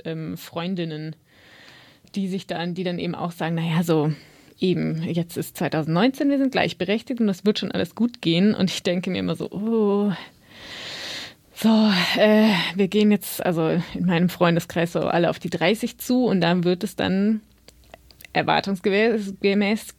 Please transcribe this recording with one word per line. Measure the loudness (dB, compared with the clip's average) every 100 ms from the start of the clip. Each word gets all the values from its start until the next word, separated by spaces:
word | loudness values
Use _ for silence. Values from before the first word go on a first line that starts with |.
ähm, | -8 -6 -6 -10
Freundinnen, | -10 -8 -4 -4 -6 -6 -10 -12 _ _ -20 -20 -20 -20 -20 _ _
die | -6 -4
sich | -4 -6
dann, | -6 -4
die | -4
dann | -4 -4
eben | -4
auch | -6 -6
sagen, | -4 -4 -2
„Na |
ja, | 0 0
so | 2 2 2 -2 -10 -20 -20 -4
eben, | 0 0 0 -4
jetzt | -4 -2 -4 -6
ist | -8 -4
zweitausendneunzehn, | -4 -2 0 2 2 2 0
wir | 2
sind | 0
gleichberechtigt | 0 0 -2 -2 -2 -2 -2
und | 0
das | 0
wird | 0 0
schon | -2
alles | -4 -4
gut | -2 -2 -2
gehen.“ | 0 4 4
Und | 2 0
ich | -2
denke | -2 -2 -2
mir | -2
immer | -2
so, | -4 -6
Oh, | -6 -2 2 2 2 0 -2 -8 _ -20 -20 -18 -14 -14 -12 -12 -12 -14 -18 _ 0
so, | 4 6 6 4 2 4
äh, | 4 6 4 2 -2 0
wir | 0
gehen | 4 4
jetzt, | 4 0 -6
also | -2 0 0 0 -2
in | -2 0
meinem | 2 2
Freundeskreis | 2 2 2 0 -2 -2
so | 0
alle | 0 2 0
auf | -2
die | -6
dreißig | -2 0 0 -2 -6
zu | -2 0 2
und | 2
dann | 2 2
wird | 2 0
es | -4
dann | -2 -2 0 0 0 -4 _ _ -20 -20 -20 _ -20 -6
erwartungsgemäß | -2 2 0 0 -2 0 2 2 0 -4 -2 0 2 2 -2 -6